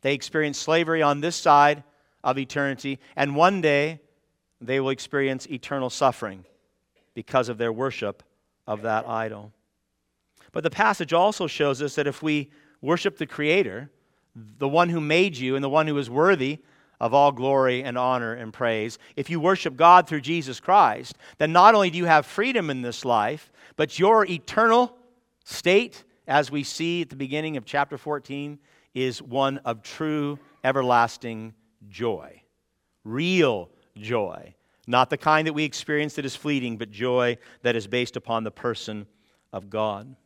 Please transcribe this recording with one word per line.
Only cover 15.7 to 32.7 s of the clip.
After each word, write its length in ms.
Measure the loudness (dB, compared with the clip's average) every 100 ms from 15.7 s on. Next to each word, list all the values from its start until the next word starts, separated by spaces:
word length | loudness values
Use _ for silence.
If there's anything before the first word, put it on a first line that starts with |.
| 0 0
who 120 | -2
is 100 | -4
worthy 520 | 2 2 2 0 -6 _ _ _ _
of 120 | 2
all 200 | 4 4
glory 500 | 2 0 2 2 0
and 160 | -4 -2
honor 360 | -2 -2 -4
and 180 | -8 -12
praise, 460 | -4 -2 -2 -4 -10 -16 -10
if 120 | -6
you 120 | -2
worship 360 | 0 0 -2 4
God 300 | 8 8 8
through 140 | -6
Jesus 400 | -4 -6 -6 -8
Christ, 580 | 2 4 4 2 -10 -20 -20 _
then 140 | 2
not 220 | 8 8
only 160 | 8 2
do 80 | 0
you 60 |
have 200 | 4 4
freedom 460 | 2 -2 0 0 -2
in 120 | -4
this 220 | -6 -6
life, 460 | 0 0 0 -4 -14 _ -20 -4
but 220 | -4 2
your 260 | 4 4 4
eternal 680 | -2 -4 0 4 4 2 -4 _ _ _ _
state, 600 | -16 -4 4 4 2 -10 _ _ 0
as 220 | 0 2
we 120 | -4
see 400 | -6 -6 -4 -4
at 80 | -6
the 60 | -8
beginning 400 | -6 -6 -6 -8
of 80 |
chapter 340 | -6 -4 -4 -6
fourteen, 600 | -8 -8 -8 -12 -12 -14 _ _ _
is 260 | -4 -4 -4
one 380 | -8 -2 -2 -2
of 180 | -6 -8
true 560 | -10 -8 -4 -4 -4 -8 _ _
everlasting 920 | -2 0 4 4 2 -2 -12 -12 -14 _ _ _ -20
joy, 520 | -6 -6 -6 -10 -20 _ _ _